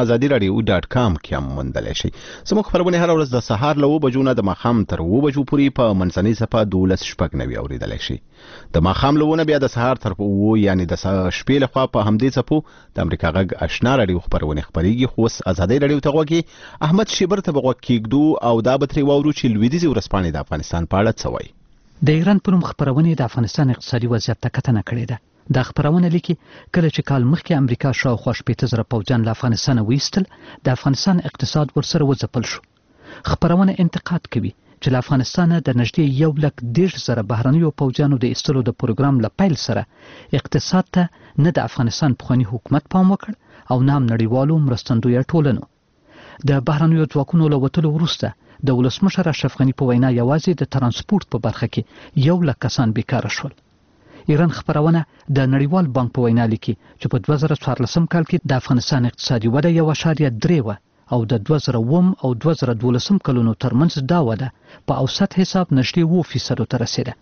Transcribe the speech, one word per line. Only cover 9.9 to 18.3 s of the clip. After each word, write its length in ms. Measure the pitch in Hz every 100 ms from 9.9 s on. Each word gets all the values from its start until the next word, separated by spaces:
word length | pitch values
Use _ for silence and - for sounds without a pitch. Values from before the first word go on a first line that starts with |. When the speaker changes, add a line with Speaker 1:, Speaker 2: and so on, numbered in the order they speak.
| 127 107
Speaker 1:
تر 100 | 95
اووه، 400 | 101 98 107 110
یعنې 260 | 98 92 85
د 40 | 87
سه-، 280 | 95 95 90 -
شپې 200 | - 139
له 40 | 131
خوا 120 | 135 131 113
په 40 | 104
همدې 220 | 107 135 135
څپو 200 | - 151 - - - -
د 100 | 85
امریکا 220 | 80 85 87
غږ 120 | 92 - -
آشنا 300 | - 120 135
راډیو 220 | 98 87 -
خپرونې 360 | 87 76 76 -
خپرېږي. 380 | 82 90 120 127
خو 100 | -
اوس 180 | 113 - -
ازادۍ 260 | 87 98 135
راډیو 160 | 143 147
ته 100 | 147 151
غوږ 120 | 151
کې 100 | 165 - - - - 156
احمد 200 | 190 214 -
شیبر 220 | 185 196 180
ته 60 |
به 100 | 143 127
غوږ 140 | 123 -
کېږدو 360 | 120 110 139 156